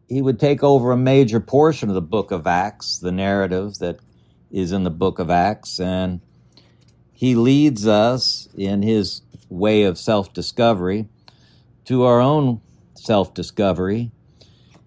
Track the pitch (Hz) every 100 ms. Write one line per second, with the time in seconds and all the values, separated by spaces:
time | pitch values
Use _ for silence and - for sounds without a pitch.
0 | _ 131 135 113 147 143 143 139 123 123
1 | 127 135 131 113 - 135 156 151 107 92
2 | 80 104 - 90 82 87 101 - - -
3 | 90 90 98 98 95 92 101 98 90 82
4 | _ _ _ _ _ 98 87 98 90 82
5 | 92 90 85 87 95 107 - - 90 92
6 | 92 90 - _ _ _ _ _ _ _
7 | _ _ 127 117 120 139 151 113 107 104
8 | 117 127 - - - - 98 101 104 110
9 | 92 - _ - _ 87 104 107 101 85
10 | - 107 95 - 85 - 117 101 90 104
11 | 107 _ _ _ _ _ _ _ - 127
12 | 123 120 127 151 135 117 - _ _ -
13 | - 107 92 - 90 - 101 85 92 110
14 | 120 - _ _ _ _ _ _